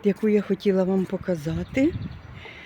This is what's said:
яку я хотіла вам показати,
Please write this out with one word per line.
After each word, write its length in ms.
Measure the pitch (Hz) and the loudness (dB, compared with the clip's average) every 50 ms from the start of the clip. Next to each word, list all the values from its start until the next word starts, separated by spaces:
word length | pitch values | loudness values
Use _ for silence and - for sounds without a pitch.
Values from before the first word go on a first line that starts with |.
| - | 2
яку 240 | 208 190 - - 220 | 2 0 2 2 4
я 140 | 208 208 | 4 4
хотіла 420 | 190 - 196 196 - 208 190 190 185 | 2 2 -2 0 2 2 2 4 2
вам 200 | 180 190 190 185 | 2 2 2 0
показати, 880 | - 196 180 - - 180 160 143 160 165 165 180 - - 262 269 330 - - - - - - - - - - - - - - - | 0 -4 -6 -2 -2 -2 -2 -2 -4 -4 -4 -6 -2 0 2 2 2 2 -2 -8 -8 -12 -14 -16 -18 -18 -16 -18 -18 -18 -18 -18